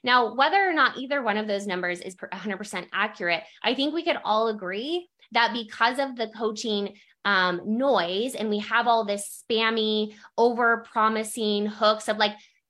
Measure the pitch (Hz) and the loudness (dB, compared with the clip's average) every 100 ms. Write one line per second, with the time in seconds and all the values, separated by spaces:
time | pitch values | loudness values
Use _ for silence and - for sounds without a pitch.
0 | 254 247 220 240 294 381 381 311 247 - | 2 4 4 2 2 4 2 2 2 0
1 | 262 285 233 208 214 202 208 185 180 175 | -4 -2 0 -2 -2 -4 -2 -4 -2 -4
2 | 190 185 - 190 202 185 208 185 165 190 | -10 -14 -14 -10 -8 -8 -8 -10 -6 -2
3 | 214 214 175 165 - - 220 262 285 320 | -2 -2 -2 -2 -4 -4 -2 0 -2 -2
4 | 330 269 - 214 226 214 180 196 277 349 | -2 -2 0 0 0 -2 -6 -6 -6 -6
5 | 349 _ _ 220 233 233 214 - 240 262 | -8 _ _ 0 0 0 -8 0 0 2
6 | 269 247 214 214 226 214 233 208 202 - | -4 -4 -8 -4 -4 -4 -2 -2 -4 -10
7 | _ _ 202 190 180 175 196 226 277 214 | _ _ 0 2 2 0 -2 0 4 2
8 | 170 190 254 240 214 208 208 226 240 226 | 2 -2 -4 -4 -2 -2 0 2 4 2
9 | 208 202 - - - 220 226 226 214 214 | 2 -4 -6 -14 -2 0 2 2 0 0
10 | 214 208 - - 240 233 233 226 226 233 | -2 -6 -10 2 2 4 2 2 -2 0
11 | 220 220 220 - 214 208 208 208 214 214 | 2 2 -4 -2 0 0 -2 2 2 2
12 | - 208 214 208 - _ _ | -2 0 0 0 -16 _ _